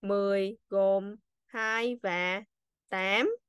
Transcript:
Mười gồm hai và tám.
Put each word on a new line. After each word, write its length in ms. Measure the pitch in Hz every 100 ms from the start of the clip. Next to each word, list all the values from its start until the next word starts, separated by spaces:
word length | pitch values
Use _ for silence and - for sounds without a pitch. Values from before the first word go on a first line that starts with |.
Mười 540 | 196 202 202 196 196 220 _
gồm 480 | 196 196 196 196 214 _ _ _
hai 500 | 240 220 226 233 240
và 400 | 190 175 180 190 214 _ _ _ _
tám. 480 | - 285 202 294 466